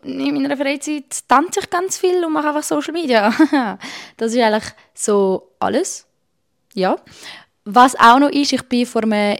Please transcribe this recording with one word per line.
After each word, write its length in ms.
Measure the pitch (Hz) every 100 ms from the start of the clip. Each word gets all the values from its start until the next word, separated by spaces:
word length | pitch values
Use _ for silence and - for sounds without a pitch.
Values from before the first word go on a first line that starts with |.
in 360 | - 269 277 285
meiner 160 | 277 277
Freizeit 720 | 277 285 302 302 - - -
tanze 320 | 254 349 403
ich 80 | -
ganz 300 | 349 370 -
viel 260 | 370 359
und 80 | 330
mache 160 | 311 302
einfach 140 | 294
Social 320 | 302 302 302
Media. 360 | 320 302 226 208
<laughs> 480 | 226 311 294 233 190 254 - - -
Das 160 | 226
ist 80 | 240
eigentlich 320 | 220 214 - - _
so 560 | - - 202 190 185 - -
alles. 480 | 190 233 381 - _ _ _ _ _ _ _
Ja. 240 | 196 185 311 _ - - - _ _ 208
Was 280 | 214 254 -
auch 200 | 233 254
noch 100 | 285
ist, 240 | 285 285
ich 80 | 254
bin 240 | - 240 247
vor 160 | 226
einem 340 | 220 208 208